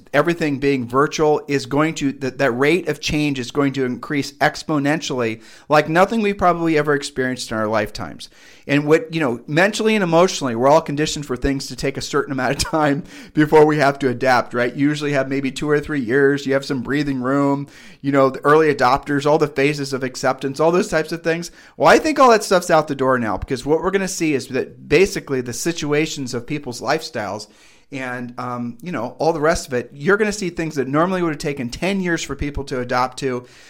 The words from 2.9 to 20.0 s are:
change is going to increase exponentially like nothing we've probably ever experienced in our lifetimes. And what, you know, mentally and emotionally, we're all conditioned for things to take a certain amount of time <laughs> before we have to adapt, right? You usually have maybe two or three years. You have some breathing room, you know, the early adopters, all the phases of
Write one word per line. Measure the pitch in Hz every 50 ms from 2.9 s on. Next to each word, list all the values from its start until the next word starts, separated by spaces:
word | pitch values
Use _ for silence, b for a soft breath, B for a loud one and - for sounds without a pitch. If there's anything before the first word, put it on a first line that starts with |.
| 151 147
change | - - - 151 151 147 139 131
is | 120 120
going | - 143 139 139 131
to | 139 131
increase | 123 123 98 - - 156 143 135 -
exponentially | - - 135 151 151 - - - 160 147 139 143 151 156 147 - 151 127 120 113 110 113 B B B B B B
like | 147 151 147 160
nothing | 160 170 190 196 233 226
we've | 208 202 202 202
probably | 196 180 170 170 170 170 160 147
ever | 147 151 143
experienced | 139 143 - - - 127 127 127 120 - -
in | 120 110
our | 110
lifetimes. | 107 110 107 107 104 - - 104 76 - - - - b b b b b b b
And | b 143 143 147
what, | 151 156 165 165 165
you | 165 160
know, | 156 127 117 117 -
mentally | - 147 160 185 208 214 - 214 220 220
and | 214 190
emotionally, | 170 165 165 180 185 185 - 151 131 113
we're | 113 127 135
all | 151 160
conditioned | 160 - 147 143 151 151 - 151 147
for | - 123
things | 123 - 139 139 139 135
to | - 131
take | - - 139 135
a | 139
certain | 131 - - 143 - -
amount | 139 131 127 120 139
of | 143
time | - - - 160 151 147 139 139 - - - -
<laughs> | - - -
before | 156 151 147 160 156 151
we | 156 151 151
have | 139 139 139 139
to | 139 127
adapt, | 120 117 131 131 127 120 110 - -
right? | 120 120 123 -
You | 151 139 147
usually | 151 147 151 143
have | 143 135 131 135
maybe | 135 139 135 131
two | 123 - 156 151
or | 147 147
three | 147 151 151 143
years. | 123 104 123 139 139 139 143 131 135
You | 135 135
have | 139 135
some | - 147 127
breathing | 113 - 131 147 147 143 135 131
room, | 123 127 139 143 143 139 139 139 143 - B B B B B B
you | B 139
know, | 139 139 135 135
the | 131 -
early | - 143 151 156 160 151 139
adopters, | - 127 123 131 139 - - 143 139 135
all | 147 147
the | 160 156 143
phases | 147 - 139 147 151 147 139 135
of | 139 127